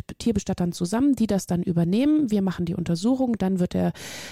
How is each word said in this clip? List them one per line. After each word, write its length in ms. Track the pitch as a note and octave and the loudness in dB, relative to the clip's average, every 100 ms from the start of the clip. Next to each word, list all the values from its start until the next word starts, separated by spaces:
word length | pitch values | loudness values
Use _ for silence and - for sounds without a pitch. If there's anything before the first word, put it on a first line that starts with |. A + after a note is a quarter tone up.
| - - | -10 -6
Tierbestattern 540 | A#3 G#3 - F#3+ F3 | -2 -2 -2 -2 -2
zusammen, 440 | - F3 A3 C#4+ B3 | -2 -2 0 2 2
die 120 | A3 | 2
das 180 | G3 - | 0 0
dann 160 | F3 | -2
übernehmen. 680 | F3 E3+ E3+ G3+ C#4+ D4+ C4+ | 0 0 2 2 4 2 2
Wir 100 | G#3 | 2
machen 240 | F#3+ F3+ E3+ | 0 -2 -4
die 80 | |
Untersuchung, 640 | E3 E3 E3+ G#3+ C4 B3+ A3+ | -2 -2 0 2 2 0 0
dann 220 | F#3 F#3 | 0 0
wird 140 | F3+ | 0
der, 180 | F3+ F3+ - - - - | 0 0 -2 -10 -14 -10